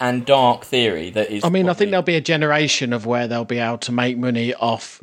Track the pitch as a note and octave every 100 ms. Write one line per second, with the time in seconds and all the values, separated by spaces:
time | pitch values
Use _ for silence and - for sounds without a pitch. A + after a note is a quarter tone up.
0 | B2 B2 A#2 C3+ B2 A#2 - B2+ A2+ E2
1 | F2 G#2 G#2+ G#2 E3+ F#3 F3+ E3+ G#3 F#3+
2 | F3+ E3 D#3 D#3 D3+ D3+ D3+ - B2 A#2+
3 | A2 A#2+ A#2+ A#2 A2+ A#2+ A#2 A#2 - A#2+
4 | B2 B2 B2 A#2 A#2 B2 A#2 A2+ - -